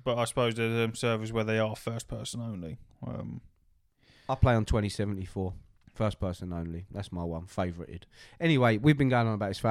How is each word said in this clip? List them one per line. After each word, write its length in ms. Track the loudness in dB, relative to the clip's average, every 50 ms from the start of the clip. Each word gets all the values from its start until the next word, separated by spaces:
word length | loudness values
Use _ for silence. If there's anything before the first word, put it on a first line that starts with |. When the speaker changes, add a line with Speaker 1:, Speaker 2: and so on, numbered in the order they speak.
| -4
Speaker 1:
But 160 | -2 0 0
I 60 | 0
suppose 280 | 0 0 0 0 0 0
there's, 320 | 0 0 0 2 2 0
um, 80 | 0 -2
servers 380 | -2 0 0 0 0 -2 -2
where 120 | -2 -2 0
they 140 | 2 2
are 180 | 2 0 0 -2
first 320 | -6 -6 -6 -6 -6 -8
person 320 | -8 -10 -10 -8 -8 -8 -8
only. 380 | -8 -6 -8 -8 -8 -10 -10 -12 -16 _ _ -12 -10
Um, 340 | -10 -8 -8 -8 -8 -10 -12 -14 -18 _ _ _ _ _ _ _ _ _ _ _ _ -20 _ -6 -4
Speaker 2:
I 60 | 4
play 180 | 6 6 6 6
on 120 | 4 4
twenty 240 | 2 2 0 0 0
seventy-four. 640 | -2 -2 -4 -4 -4 -6 -8 -8 -4 -4 -4 -4 -6 -10 -16 -20 _ _ _ -14 -4
First 240 | -2 -2 -2 0 -2
person 320 | -4 -4 -4 -4 -6 -8 -6
only. 340 | -6 -6 -6 -6 -8 -10 -10
That's 220 | -10 -10 -8 -6
my 120 | -6 -6 -4
one. 200 | -4 -6 -6 -8
Favorited. 600 | -8 -4 -4 -4 -4 -4 -8 -12 -12 -12 -16 -16 _ _ -20 -20 -20 -8 -2
Anyway, 360 | 2 4 4 6 6 6 4 6
we've 180 | 6 6 6
been 120 | 6 4 4
going 180 | 4 4 4
on 80 | 2 2
about 140 | 0 -2 -2
this 100 | -2 0
for 100 | 2 4